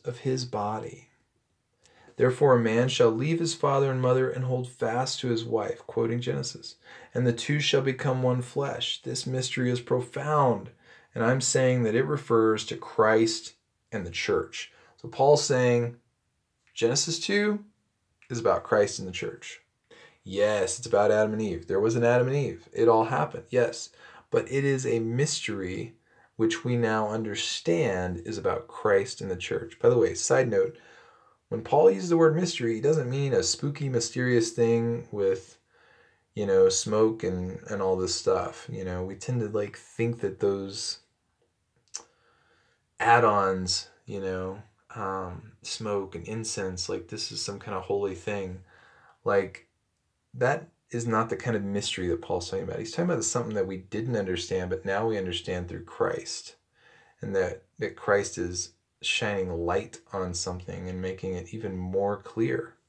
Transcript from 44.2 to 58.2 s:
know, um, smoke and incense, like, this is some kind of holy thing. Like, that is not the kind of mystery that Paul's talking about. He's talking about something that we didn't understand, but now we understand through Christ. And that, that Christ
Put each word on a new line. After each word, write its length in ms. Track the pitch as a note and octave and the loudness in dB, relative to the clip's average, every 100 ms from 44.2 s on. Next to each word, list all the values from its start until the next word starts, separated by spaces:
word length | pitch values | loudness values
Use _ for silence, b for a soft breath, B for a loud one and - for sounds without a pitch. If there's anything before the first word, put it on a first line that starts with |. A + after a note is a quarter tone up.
know, 420 | F#2+ F#2 F#2 G2+ - _ - A2+ | -6 -4 -6 -10 -16 _ -18 -10
um, 560 | G2 F#2+ F#2 F2+ - - | -6 -6 -8 -10 -16 -16
smoke 520 | - - G#2+ G2+ F#2+ - | -12 -8 -4 -4 -4 -10
and 100 | E2+ | -8
incense, 600 | A2+ A2 - F#2+ F#2 - | -8 -6 -6 -6 -6 -6
like, 220 | F#2+ - | -8 -8
this 220 | G#2+ - | -10 -8
is 100 | - | -8
some 180 | - G2+ | -8 -10
kind 180 | A2 F#2+ | -8 -8
of 60 | |
holy 320 | F#2 G2+ G2+ F#2 | -4 -2 -2 -4
thing. 480 | - G2+ F#2 F#2 b b b b b b | -6 -6 -6 -10 b b b b b b
Like, 440 | G#2+ G2+ F#2+ - _ _ _ _ _ _ _ B2+ | 0 2 0 -6 _ _ _ _ _ _ _ 0
that 360 | B2 D3+ - _ _ | 0 0 -4 _ _
is 160 | A#2+ A#2 | -6 0
not 240 | A2 A2+ | 0 0
the 60 | G2 | -2
kind 200 | B2 A2 | -2 -2
of 80 | |
mystery 440 | G2 G2+ - - F2+ | -2 -4 -4 -4 -2
that 160 | E2+ | -2
Paul's 260 | - F2+ - | -2 -4 -4
talking 140 | F#2+ | -6
about. 160 | F#2+ - | -4 -6
He's 100 | - | -6
talking 200 | - F3 | -2 0
about 120 | D#3+ | 0
something 300 | - B2+ A2+ | 0 -2 -2
that 140 | G#2+ F#2+ | -2 -2
we 100 | F#2 | -4
didn't 380 | - G#2+ A#2+ G#2 | -6 -6 -2 -2
understand, 560 | F#2+ F2+ - F#2 F2+ | -2 -4 -2 -4 -2
but 120 | F#2+ | -4
now 240 | G2 G2 A2+ | -2 -2 0
we 100 | G#2+ | -2
understand 520 | F#2 E2+ - F2+ F2 | -4 -6 -4 -6 -6
through 160 | F#2 - | -10 -12
Christ. 680 | - G2 - - - - - _ b b b b b | -2 -2 -2 -8 -12 -14 -20 _ b b b b b
And 140 | G#2 G2 | -2 0
that, 300 | F2+ - _ - | 0 -4 _ -8
that 180 | A2 - | -8 -4
Christ 440 | - G2+ | 2 2